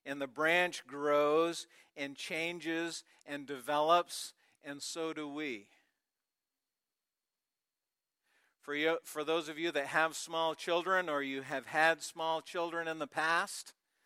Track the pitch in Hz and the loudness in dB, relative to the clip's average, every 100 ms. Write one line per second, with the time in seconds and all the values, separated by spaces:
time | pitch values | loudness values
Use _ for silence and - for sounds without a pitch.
0 | 147 143 139 120 156 175 180 175 - 139 | -10 -6 -6 0 4 4 4 -2 -10 -2
1 | 147 147 147 156 165 165 - - _ - | 4 6 6 6 4 0 -10 -18 _ -10
2 | 139 139 - 165 165 175 156 165 165 156 | -10 -8 -6 -4 -4 -4 -4 -2 -4 -6
3 | - _ - 143 135 139 123 147 151 175 | -14 _ -10 -10 -8 -8 0 2 6 6
4 | 170 - - - _ _ 147 143 - 170 | 4 -4 -12 -14 _ _ -14 -10 -10 -6
5 | 160 156 151 143 151 110 101 _ _ _ | -6 -6 -8 -6 -6 -6 -10 _ _ _
6 | _ _ _ _ _ _ _ _ _ _ | _ _ _ _ _ _ _ _ _ _
7 | _ _ _ _ _ _ _ _ _ _ | _ _ _ _ _ _ _ _ _ _
8 | _ _ _ _ _ _ - 147 156 165 | _ _ _ _ _ _ -6 0 2 0
9 | - 156 147 165 151 151 170 147 139 156 | -2 -6 -2 -2 -2 -4 -2 0 0 2
10 | 160 147 - 165 165 156 - 175 170 185 | 2 0 -4 0 0 -2 0 0 2 2
11 | 175 147 139 135 135 139 120 156 160 160 | 2 -2 -2 -6 -6 -6 -2 4 4 4
12 | - 170 160 160 - 180 170 170 165 160 | -2 -4 -2 -2 -4 -4 -4 -2 -4 -4
13 | 143 - 156 170 196 - - - _ _ | -4 0 2 2 0 -6 -12 -20 _ _